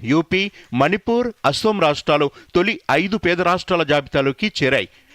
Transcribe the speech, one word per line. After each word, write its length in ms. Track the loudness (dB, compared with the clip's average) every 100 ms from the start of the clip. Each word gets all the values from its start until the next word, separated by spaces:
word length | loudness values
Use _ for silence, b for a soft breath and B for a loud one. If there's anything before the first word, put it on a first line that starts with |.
యూపీ, 480 | 0 0 0 -2 -2 -8 B
మణిపూర్, 580 | 0 2 0 0 -2 -2 -2 -4
అస్సోం 340 | 0 0 2
రాష్ట్రాలు 520 | 0 0 0 0 0 B B 0
తొలి 240 | 0 -2 0
ఐదు 260 | 0 0 -2
పేద 240 | -2 0
రాష్ట్రాల 420 | 0 -2 0 -2
జాబితాలోకి 680 | 0 0 0 -2 -2 -2 -4 -2
చేరాయి. 260 | 0 0 -2 b b